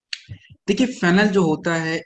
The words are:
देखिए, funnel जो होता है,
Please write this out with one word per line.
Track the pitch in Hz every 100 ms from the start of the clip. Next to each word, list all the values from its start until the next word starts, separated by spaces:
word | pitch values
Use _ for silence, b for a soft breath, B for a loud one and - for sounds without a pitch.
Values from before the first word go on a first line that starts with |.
| _ - B B B _ -
देखिए, | 196 247
funnel | - 180 185 208
जो | 190
होता | 165 151 175 165
है, | 160 160